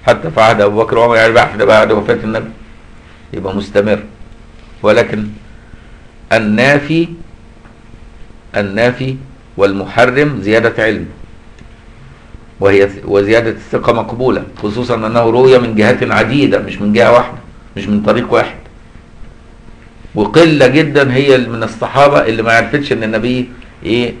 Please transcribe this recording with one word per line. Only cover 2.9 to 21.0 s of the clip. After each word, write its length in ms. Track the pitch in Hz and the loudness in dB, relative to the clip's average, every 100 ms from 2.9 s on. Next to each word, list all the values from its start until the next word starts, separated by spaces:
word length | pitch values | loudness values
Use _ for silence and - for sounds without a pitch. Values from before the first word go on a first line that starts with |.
| - - - - | -20 -20 -20 -14
يبقى 220 | 107 95 | -10 -8
مستمر، 440 | 101 - 104 104 104 - - - - - - - - | -8 -2 -2 0 -4 -6 -20 -20 -20 -20 -20 -20 -4
ولكن 440 | 107 113 117 110 104 - - - - - - - - - - | 2 2 0 -6 -8 -12 -20 -20 -20 -20 -20 -20 -20 -20 -2
النافي، 760 | 110 107 107 131 143 143 160 170 170 - - - - - - - - - - - - - 101 | 0 2 2 2 2 0 -2 -2 -8 -18 -20 -20 -20 -20 -20 -20 -20 -20 -20 -20 -20 -8 -6
النافي 580 | 101 101 120 127 131 131 - - - - | -4 0 -2 -2 -8 -8 -14 -20 -18 -2
والمحرم 840 | 98 98 95 - 123 127 147 120 | 0 0 -4 0 2 2 -2 -2
زيادة 420 | 98 110 113 113 | 0 0 0 -2
علم، 220 | 110 98 85 - - - - - - - - - - - - - - - | -2 -4 -8 -16 -20 -20 -20 -20 -20 -20 -20 -20 -20 -20 -20 -20 -20 -2
وهي 280 | 98 98 98 | 2 4 2
ث-، 180 | 98 | -2
وزيادة 440 | 92 98 101 113 113 | -2 0 2 0 0
الثقة 440 | 104 - 127 - | -8 -6 -4 0
مقبولة، 500 | 117 107 113 127 - 90 - | -2 -4 -4 -2 -2 -6 -8
خصوصاً 320 | 107 107 123 | -6 -6 -4
أنه 240 | 113 110 117 | -4 -2 0
روي 400 | 113 117 131 127 | 2 4 4 4
من 160 | 117 | 2
جهات 360 | 107 110 127 120 | 0 2 0 0
عديدة، 480 | 104 110 143 - 95 | 0 0 0 0 -2
مش 220 | 98 - | -4 -6
من 120 | 104 | -2
جهة 180 | 110 113 | 2 4
واحدة، 260 | 120 123 - - - - 98 | 4 2 -10 -20 -20 -16 -12
مش 100 | 98 | -4
من 140 | 104 | -2
طريق 320 | - 110 117 | 0 -2 0
واحد. 220 | 117 101 - - - - - - - - - - - - - - - - | -2 -2 -10 -20 -20 -20 -20 -20 -20 -20 -20 -20 -20 -20 -20 -20 -20 -10
وقلة 520 | 110 101 147 165 147 127 | -4 2 4 4 4 4
جدًا 460 | 143 151 143 | 4 2 2